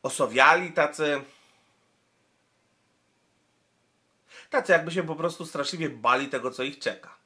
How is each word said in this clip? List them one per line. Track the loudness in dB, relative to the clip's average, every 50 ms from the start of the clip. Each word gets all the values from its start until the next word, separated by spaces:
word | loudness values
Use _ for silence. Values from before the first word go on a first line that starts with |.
osowiali | -6 -6 -2 -2 -2 0 4 6 8 8 8 6 2 -2
tacy. | 0 0 0 0 0 -4 -2 -2 -2 -4 -6 -12 -20 _ _ _ _ _ _ _ _ _ _ _ _ _ _ _ _ _ _ _ _ _ _ _ _ _ _ _ _ _ _ _ _ _ _ _ _ _ _ _ _ _ _ _ _ _ _ _ _ _ _ _ _ _ _ _ _ _ _ _ -20 -20 -14 _
Tacy, | -2 -2 4 4
jakby | 4 4 4 0
się | -4 -4
po | -4 -4 -6
prostu | -4 -4 -4 -4 -6 -14
straszliwie | -10 -6 -6 -6 -6 -4 -4 -6 -6
bali | -6 -2 2 2 2 2 0 -4
tego, | -4 -4 -4 -6
co | -6 -4
ich | -6 -6 -6 -6
czeka. | -6 -6 -6 -6 -16 -20 -20 _ _